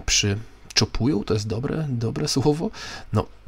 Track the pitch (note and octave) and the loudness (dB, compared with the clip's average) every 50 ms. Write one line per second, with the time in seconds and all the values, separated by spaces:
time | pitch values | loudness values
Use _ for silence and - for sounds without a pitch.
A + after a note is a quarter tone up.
0 | - - - - - G2+ G2+ A2 - - - - - - - - A#2 - - - | 0 2 2 4 4 2 2 0 -4 -10 -16 -20 -10 -2 2 2 2 2 2 0
1 | A2+ - E2+ G2+ - - A2 G#2 G#2 G#2+ - A2+ C3+ B2+ C3 D#3+ D#3 C#3+ B2 A#2 | 2 2 2 2 0 0 0 0 0 -2 -4 -2 -2 -2 -2 -2 -2 -2 -2 -2
2 | A#2 A2+ C#3+ D3 D3+ - - C3+ B2 D3 D3 D#3+ F3 A3 - - - - - - | -2 -2 -2 -2 -2 0 2 2 4 4 2 2 0 -4 -6 -8 -12 -12 -12 -12
3 | - - - G#2 - - - - - | -6 0 0 0 0 0 -4 -18 -14